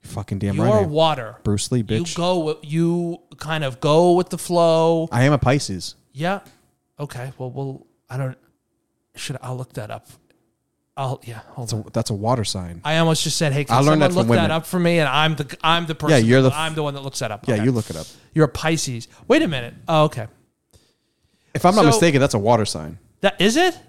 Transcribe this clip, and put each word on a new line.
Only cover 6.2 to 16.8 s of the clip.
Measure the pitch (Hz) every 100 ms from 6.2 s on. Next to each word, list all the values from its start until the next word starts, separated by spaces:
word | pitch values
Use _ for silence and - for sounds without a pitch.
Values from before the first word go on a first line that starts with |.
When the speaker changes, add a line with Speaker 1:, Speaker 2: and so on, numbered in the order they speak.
| 170 196 - _ _ _ _ -
Speaker 2:
Okay. | 143 123 131 -
Well, | 127
well, | 131 139 135 _ _ _
I | 127
don't, | 131 127 _ _ _ _ _ _ _ -
should, | - 127
I'll | 123 127
look | 127
that | - 107
up. | 110 _ - _ _ _ _ _ _ _ -
I'll, | 131 131
yeah, | - 113 -
hold | - 113
Speaker 1:
That's |
Speaker 2:
on. | 110
Speaker 1:
a, | 104
that's | 113 107
a |
water | 104 110 123
sign. | 101 98 87 85 147
Speaker 2:
I | 160
almost | 165 160
just | 156 -
said, | 156
"Hey, | 135
can | 139
Speaker 1:
I | 117
learned | 143
Speaker 2:
someone | 156
Speaker 1:
that | 143
from | -
Speaker 2:
look | 113
that | 117
Speaker 1:
women. | -
Speaker 2:
up | 160 160
for | 180
me?" | 170 170
And | 147
I'm | 139 156 151
the, | 143 175
I'm | 160 170 165
the |
Speaker 1:
Yeah, | 156
Speaker 2:
person, | 147 143 113
Speaker 1:
you're | 131
the | 131
f-, | 147
Speaker 2:
I'm | 160
the | 156